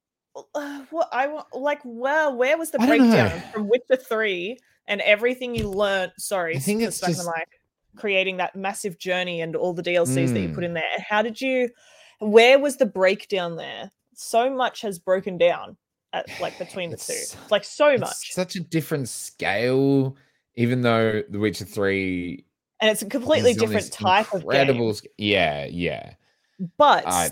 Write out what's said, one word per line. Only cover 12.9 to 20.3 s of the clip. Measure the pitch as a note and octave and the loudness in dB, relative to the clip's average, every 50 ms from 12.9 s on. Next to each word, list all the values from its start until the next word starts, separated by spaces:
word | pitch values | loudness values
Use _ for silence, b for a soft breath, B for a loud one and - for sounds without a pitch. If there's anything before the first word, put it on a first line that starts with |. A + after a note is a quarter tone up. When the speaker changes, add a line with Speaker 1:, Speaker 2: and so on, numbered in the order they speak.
| - F#3+ F#3 F#3 G3+ G#3 - - G#3 F#3 F3 F3 E3+ | 2 2 2 2 2 2 -2 -4 -4 -2 -2 -4 -6
Speaker 2:
there? | D#3+ C#3+ C#3+ A2+ G2+ - G3 _ _ _ _ _ | -8 -10 -10 -10 -12 -14 -16 _ _ _ _ _
So | - - - - A3+ A#3+ C4+ | -18 -8 -2 0 2 2 2
much | C#4 B3+ B3 A3 - - - | 0 -2 -2 -2 -4 -6 -8
has | G#3 F#3+ E3+ | -8 -8 -6
broken | - F#3+ F#3 G3 F#3+ G3+ F#3 E3 | -2 0 0 0 0 -2 -2 2
down | E3+ F3 D#3 D3+ G2 G2+ - - _ _ _ _ _ _ - | 2 2 2 0 -4 -12 -18 -20 _ _ _ _ _ _ -8
at, | F3 - - - - | -8 -8 -8 -8 -8
like, | F3 D#3+ - - | -8 -8 -8 -8
between | F3+ - - F#3+ F3 E3+ | -12 -10 -10 -8 -8 -8
the | D3+ | -8
Speaker 1:
It's | - - | -10 -10
Speaker 2:
two. | - E3+ | -8 -8
Speaker 1:
s-, | - - - - - - - | -8 -8 -10 -12 -14 -6 -2
Speaker 2:
Like, | G#3+ G3 - | -2 -2 -2
so | - - - D4 D4 | -2 -2 2 4 4
Speaker 1:
it's | C#4 A#3 | 4 4
Speaker 2:
much. | - - - - - - - | 0 -2 -6 -8 -10 -8 -6
Speaker 1:
such | F3+ F#3 F3+ - | -6 -6 -4 -6
a | F#3+ | -10
different | D#3 - - D#3+ - - E3 C#3+ B2 A2+ | -6 -4 -2 -2 -2 -2 -4 -4 -4 -6
scale, | - - - - - - - E2+ G2 G#2 A#2 B2+ C3 C3+ C#3 C#3 C#3 C3+ C3 C3 C3+ b b b | -10 -12 -12 -14 -10 -6 -4 -2 0 0 0 2 2 2 4 4 4 2 2 0 -4 b b b